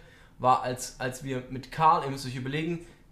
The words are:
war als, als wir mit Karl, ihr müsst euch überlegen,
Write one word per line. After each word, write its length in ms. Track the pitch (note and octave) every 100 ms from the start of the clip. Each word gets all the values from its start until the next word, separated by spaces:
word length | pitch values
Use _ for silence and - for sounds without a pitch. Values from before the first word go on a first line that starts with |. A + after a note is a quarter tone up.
| - - - -
war 240 | B2 C3
als, 380 | B2 A#2+ - -
als 240 | B2+ B2
wir 180 | C#3 B2+ B2
mit 220 | C3 -
Karl, 320 | - D#3+ E3+
ihr 80 | C#3
müsst 160 | C3+ C3
euch 80 | C3
überlegen, 500 | C3 D3 E3 E3+ - - -